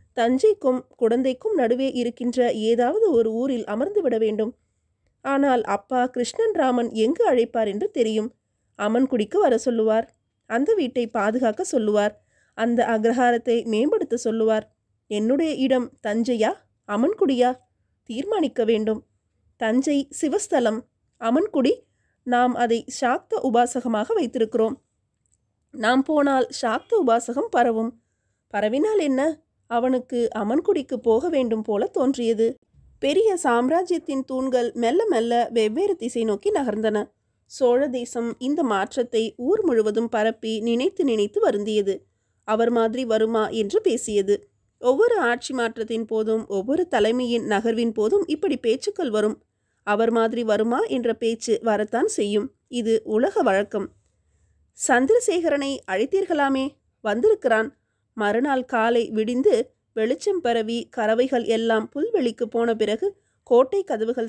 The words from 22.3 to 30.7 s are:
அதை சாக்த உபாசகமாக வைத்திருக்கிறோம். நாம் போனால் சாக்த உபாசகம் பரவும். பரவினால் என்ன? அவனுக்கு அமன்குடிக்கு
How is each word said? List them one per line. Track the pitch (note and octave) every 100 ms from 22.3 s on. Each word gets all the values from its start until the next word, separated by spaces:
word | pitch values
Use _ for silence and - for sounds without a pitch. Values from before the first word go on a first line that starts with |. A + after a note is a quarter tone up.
| A#3+ B3
அதை | B3 A#3+ A#3 - -
சாக்த | B3 D4 - A4
உபாசகமாக | C4 A3+ B3 B3+ A#3+ A3 A#3
வைத்திருக்கிறோம். | A4 B3 B3+ A3 A#3 A3 - _ _ _ _ _ _ _ _ _
நாம் | - G#3+ B3+
போனால் | C4+ D4+ C#4+ C4+ - -
சாக்த | A#3+ A3 - A4+ C4
உபாசகம் | A#3 A#3 B3+ A4
பரவும். | - B3 A3+ A3+ - _ _ _ _ _
பரவினால் | G#3 G#3+ C4 G#4+ G#4+
என்ன? | D4+ C4 D4+ D4+ _ _ -
அவனுக்கு | A#3 B3+ B3+ B3+ A#3+ A#3
அமன்குடிக்கு | G#3+ G#3 C#4 F4